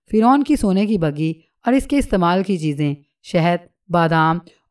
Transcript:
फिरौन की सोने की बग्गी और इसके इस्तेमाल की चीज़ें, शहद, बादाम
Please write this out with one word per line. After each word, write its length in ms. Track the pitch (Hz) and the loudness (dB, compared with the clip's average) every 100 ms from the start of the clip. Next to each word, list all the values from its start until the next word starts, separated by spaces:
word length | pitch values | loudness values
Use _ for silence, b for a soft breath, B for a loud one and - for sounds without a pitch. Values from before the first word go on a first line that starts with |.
| _ | _
फिरौन 340 | 214 226 277 | 0 2 2
की 140 | 277 294 | 2 0
सोने 280 | 202 190 208 | 0 0 0
की 120 | 214 | 0
बग्गी 380 | 160 147 160 156 b b - | -2 -2 -4 -6 b b -2
और 60 | |
इसके 240 | 262 269 285 | -2 0 -2
इस्तेमाल 460 | - 196 170 185 | 0 0 0 0
की 140 | 196 190 | -2 -2
चीज़ें, 400 | 156 143 147 143 _ _ | -2 -2 -2 -4 _ _
शहद, 360 | - 180 165 175 175 _ - | -6 -2 0 -2 -6 _ -4
बादाम 500 | 175 165 160 160 165 170 b b | 0 2 2 2 0 -6 b b